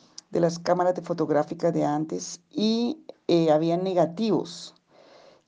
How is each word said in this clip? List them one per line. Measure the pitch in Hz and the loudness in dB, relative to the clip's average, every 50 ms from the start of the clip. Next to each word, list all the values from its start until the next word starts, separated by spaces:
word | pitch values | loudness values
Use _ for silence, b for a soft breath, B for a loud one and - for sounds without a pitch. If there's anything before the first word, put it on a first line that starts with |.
| B B B B B B | B B B B B B
de | - 170 | 0 0
las | 170 165 170 170 | 2 2 0 -2
cámaras | - 175 180 180 175 180 180 | 0 0 2 2 2 2 0
de | 180 | 0
fotográficas | 170 - 175 175 156 143 151 147 147 - 170 170 170 165 160 | -4 -6 -4 -2 0 2 2 0 0 -2 -4 -2 -2 0 0
de | 156 151 | 0 0
antes, | 147 147 151 156 160 180 180 - - - - _ _ | 0 0 -2 -4 -4 -6 -8 -8 -10 -14 -16 _ _
y, | - - 208 220 226 226 240 240 - - - - - _ _ - | -4 -2 0 0 2 0 0 -2 -4 -6 -12 -20 -20 _ _ 2
eh, | 175 170 165 160 | 2 4 4 4
había | 151 156 165 165 170 | 4 4 4 2 0
negativos. | 180 190 190 185 180 160 170 170 196 226 220 180 - - - - - - - - _ b b b b b b b b b b b b b | 0 -2 0 2 2 2 0 0 -2 0 0 0 0 -2 -6 -10 -14 -16 -18 -20 _ b b b b b b b b b b b b b